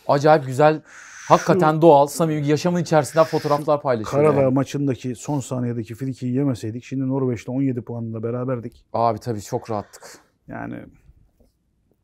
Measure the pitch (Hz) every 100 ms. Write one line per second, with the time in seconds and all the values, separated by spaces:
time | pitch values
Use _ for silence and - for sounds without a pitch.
0 | - 139 151 156 131 127 151 156 _ -
1 | - - - 170 - 185 156 156 165 139
2 | 143 - 165 151 143 147 175 175 - 156
3 | 135 160 160 151 147 147 151 147 143 120
4 | 107 139 151 143 135 135 131 143 139 120
5 | 127 113 - 147 - 127 123 120 107 107
6 | 135 127 127 127 143 120 110 120 - 135
7 | 131 135 127 113 - 127 139 120 113 120
8 | 113 113 117 123 127 123 113 _ _ 113
9 | 117 107 123 107 - 120 - 104 - -
10 | - - _ _ - 117 117 120 - _
11 | _ _ _ _ _ _ _ _ _ _